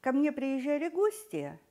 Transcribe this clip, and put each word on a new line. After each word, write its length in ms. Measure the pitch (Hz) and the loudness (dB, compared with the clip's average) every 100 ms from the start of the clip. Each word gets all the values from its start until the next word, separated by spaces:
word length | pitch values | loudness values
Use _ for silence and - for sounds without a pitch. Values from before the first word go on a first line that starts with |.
Ко 100 | 262 | 2
мне 220 | 269 294 | 2 2
приезжали 560 | 262 269 269 269 294 330 | 2 -2 -2 0 0 0
гости 680 | 330 415 427 - 160 143 160 _ | 2 0 0 -8 -6 -6 -10 _